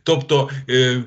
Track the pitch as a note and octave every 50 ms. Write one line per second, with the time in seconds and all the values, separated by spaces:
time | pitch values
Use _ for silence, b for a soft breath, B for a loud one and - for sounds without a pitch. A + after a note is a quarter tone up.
0 | _ - E3 C#3+ - - D#3 C#3 C3+ C3+ B B B - C3 B2+ B2+ B2+ B2 B2+
1 | B2